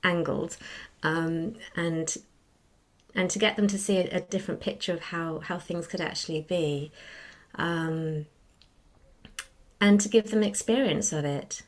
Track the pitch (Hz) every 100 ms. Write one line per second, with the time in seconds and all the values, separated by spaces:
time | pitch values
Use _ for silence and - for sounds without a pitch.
0 | 185 175 160 - 170 - - - - _
1 | 156 165 165 165 165 226 - - 170 160
2 | 160 - _ _ _ _ _ _ _ _
3 | _ - 185 196 214 208 208 196 - 190
4 | 180 180 185 190 - - - - - 170
5 | - 170 165 156 160 175 - 170 165 180
6 | 160 - - 156 156 180 156 143 147 -
7 | - - - - _ - 170 170 160 160
8 | 160 156 151 _ _ _ - _ _ _
9 | _ _ - - - _ _ _ 202 202
10 | 202 226 214 220 208 202 - 240 254 151
11 | - 156 147 143 - -